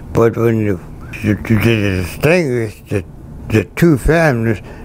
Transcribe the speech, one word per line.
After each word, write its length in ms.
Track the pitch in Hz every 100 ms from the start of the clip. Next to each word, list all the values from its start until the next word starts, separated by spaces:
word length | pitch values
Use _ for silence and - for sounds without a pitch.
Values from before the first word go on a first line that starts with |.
| -
but 240 | - 117 117
when 300 | 117 110 104
the, 100 | 90 - - - -
to, 120 | 107 101
to 160 | - 110
distinguish 1160 | 110 113 101 92 82 - 147 180 147 123 110 - -
the, 140 | 101 - - - - -
the 160 | 110 -
two 220 | - 170 135
families, 640 | 147 165 156 117 113 104 - -